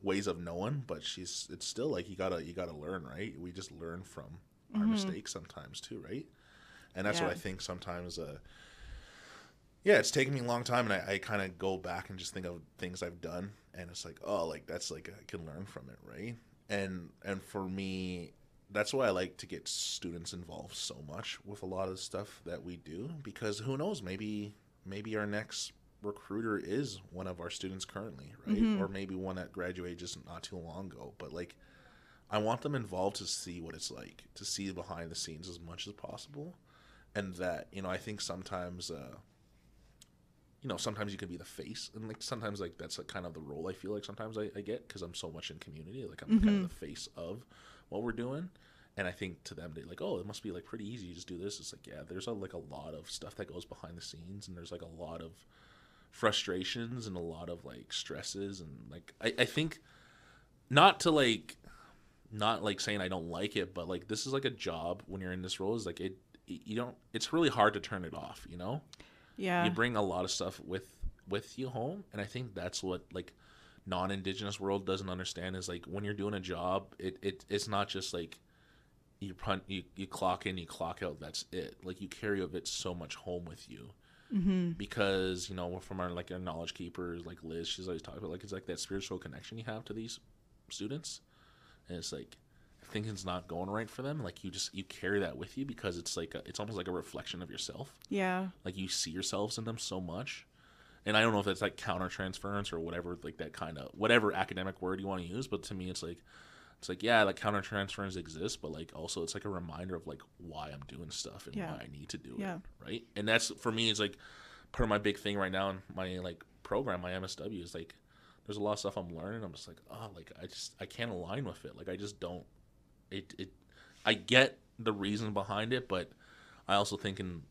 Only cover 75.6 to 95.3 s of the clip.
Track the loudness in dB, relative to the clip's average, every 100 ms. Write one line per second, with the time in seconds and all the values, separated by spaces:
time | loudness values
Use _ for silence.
75.6 | -4 -6 -4 -2 -2 0 0 0 -2 0
76.6 | 2 2 -2 -6 -4 -2 -2 -4 0 0
77.6 | 2 2 2 -2 -2 -4 -4 -10 -20 -20
78.6 | -20 -20 -20 -20 _ _ -8 -2 0 0
79.6 | 0 -6 -4 -8 -6 2 4 4 0 -2
80.6 | -4 -4 -4 -2 -4 -4 -6 -6 -4 -4
81.6 | -4 -6 -8 -6 -8 -2 2 2 2 -2
82.6 | -2 -2 -2 -4 -6 -8 -4 -4 -4 -12
83.6 | -14 -14 -14 -18 -20 -20 -2 4 6 6
84.6 | 4 0 -2 2 4 6 4 2 -2 -4
85.6 | -2 -4 -6 -2 -2 -2 -4 -4 -4 -4
86.6 | -4 -6 -8 -4 -4 -4 -8 -10 -6 -4
87.6 | -4 -4 -2 -4 -6 -8 -6 -6 -6 -6
88.6 | -4 -4 -2 -2 -2 -4 -6 -10 -10 -8
89.6 | -6 -6 -6 -6 -6 -10 -14 -20 _ -20
90.6 | -12 -6 -4 -4 -6 -10 -14 -20 -20 -20
91.6 | -20 -18 -8 -6 -4 -6 -8 -16 -20 -20
92.6 | -20 -20 -6 -2 -2 -2 -2 -2 -2 -2
93.6 | 0 0 -2 -4 -2 -2 -4 -4 -4 -2
94.6 | -2 -4 -8 -2 4 4 4